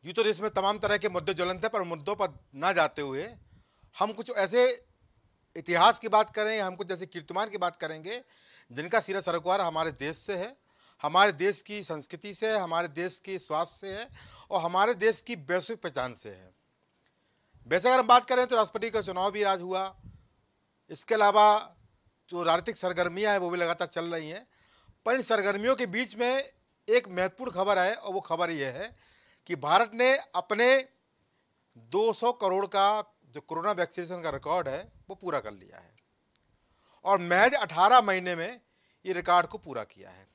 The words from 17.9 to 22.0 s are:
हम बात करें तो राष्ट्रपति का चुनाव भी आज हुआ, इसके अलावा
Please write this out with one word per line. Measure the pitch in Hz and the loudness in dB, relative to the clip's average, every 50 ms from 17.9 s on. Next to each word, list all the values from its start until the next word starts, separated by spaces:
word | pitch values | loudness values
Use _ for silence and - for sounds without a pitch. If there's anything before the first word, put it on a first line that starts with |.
| 254 262 | 4 4
हम | 247 220 | 6 8
बात | 240 247 240 | 6 6 6
करें | - 262 247 254 | 4 2 2 2
तो | 247 254 | 2 2
राष्ट्रपति | 226 214 - - 220 196 226 | 2 2 0 -2 -6 -6 -4
का | 214 220 | -4 -4
चुनाव | 196 185 185 180 185 202 | -4 -4 -4 -2 -2 -2
भी | 196 208 208 | 0 0 0
आज | 196 190 185 | 0 0 0
हुआ, | 175 180 190 185 190 190 190 - - - - - _ _ _ _ _ _ _ _ _ _ _ _ _ _ | -2 -6 -6 -6 -6 -8 -10 -16 -20 -20 -20 -20 _ _ _ _ _ _ _ _ _ _ _ _ _ _
इसके | 160 - - - 226 | -10 -10 -4 -2 2
अलावा | 214 208 208 202 214 208 214 208 214 - - - _ _ _ _ _ | 4 4 6 8 8 8 8 8 6 0 -6 -20 _ _ _ _ _